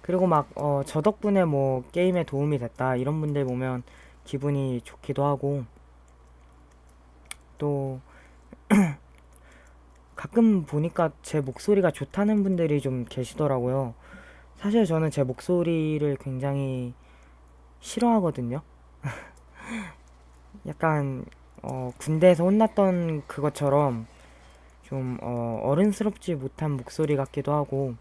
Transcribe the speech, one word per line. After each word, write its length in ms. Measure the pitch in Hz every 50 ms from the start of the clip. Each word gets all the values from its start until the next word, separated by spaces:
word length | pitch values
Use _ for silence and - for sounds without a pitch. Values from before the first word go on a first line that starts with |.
그리고 260 | - - 175 185 185
막, 200 | 185 165 151 143 - -
어, 280 | - 143 147 143 139 139
저 160 | - - 156
덕분에 440 | 151 214 208 - - 208 202 196 180
뭐 380 | 165 147 139 139 135 131 127 123 -
게임에 320 | - 170 180 185 180 180 160
도움이 360 | - - 135 143 151 151 131
됐다 360 | 120 117 - - 127 131 131
이런 240 | 123 127 139 151 160
분들 240 | 156 151 143 143 139
보면 380 | 127 123 123 127 127 127 123 120 - - - - - - - -
기분이 580 | - - 135 135 147 143 139 139 131 127 120 -
좋기도 420 | - - - - - 139 - 139
하고, 400 | 143 143 135 - 139 143 139 123 - - - - - - - - _ _ _ - _ - - - - - - - _ _ - _ - - - _ - - - - - - - - - -
또 420 | - 151 147 143 139 135 135 131 131 - - - - - - - - - - - - - _
<clears throat> 380 | 214 202 196 165 143 - - - - - - - - - - - - - - - - - - - - _ _ _ _
가끔 480 | - - 147 - 226 233 226 208 185 156
보니까 460 | - - 151 151 170 - - 170 160 - -
제 180 | - - - 156
목소리가 520 | 139 131 127 - - - 208 202 185 170
좋다는 520 | - - 143 - - 196 202 208 220 208 196
분들이 380 | 196 190 175 170 156 147 147
좀 240 | 131 139 131 127 120
계시더라고요. 880 | - - - 127 - - - 156 143 139 127 120 127 127 139 135 120 117 - - - - - - - - - - - -
사실 280 | - - 202 208 233 220
저는 260 | 165 165 160 160 156
제 120 | - - 139
목소리를 960 | 127 127 - - - 180 175 170 170 170 160 156 156 151 151 147 147 139
굉장히 760 | 135 - 139 131 127 131 139 139 139 139 135 131 127 123 123 120 - - - - - - - - _ - _ - - - - - _
싫어하거든요. 800 | - - - - 233 240 233 220 185 165 143 - 123 117 123 147 - - - _ - - - - -
<laughs> 1600 | 139 113 - - - - - - - - - - - 233 220 202 170 151 - - - - - _ - - - - - - 208 -
약간, 580 | 147 151 - - 160 156 147 143 139 135 127 - - - - - - - -
어, 320 | - - 131 131 127 127 123 -
군대에서 440 | - 151 156 160 165 185 180 156 170
혼났던 840 | 185 196 214 220 214 - - 196 190 180 175 170 165 160 147 139
그것처럼 800 | - - - 143 151 143 - 147 143 139 143 147 139 123 113 110 - - - - - - - - - - - - - - -
좀, 380 | - - 135 135 131 127 127 -
어, 400 | - - 123 120 117 117 117 - -
어른스럽지 680 | 127 139 151 196 214 196 - 214 208 196 - - - 170
못한 380 | 139 131 139 - - 156 151
목소리 440 | 143 131 120 - - - 156 147 147
같기도 380 | 135 135 - - 147 135 - 147
하고 420 | 151 143 - - 135 139 131 120 -